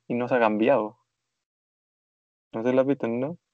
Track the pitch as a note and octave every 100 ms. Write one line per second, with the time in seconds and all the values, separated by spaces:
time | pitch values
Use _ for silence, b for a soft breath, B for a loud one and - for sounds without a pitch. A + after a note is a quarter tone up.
0 | - A#2+ B2 B2+ A2+ G#2+ A#2 C3 G#2+ -
1 | _ _ _ _ _ _ _ _ _ _
2 | _ _ _ _ _ A#2 A#2+ C3 C3 C#3
3 | A#2 A#2 C3+ F3 _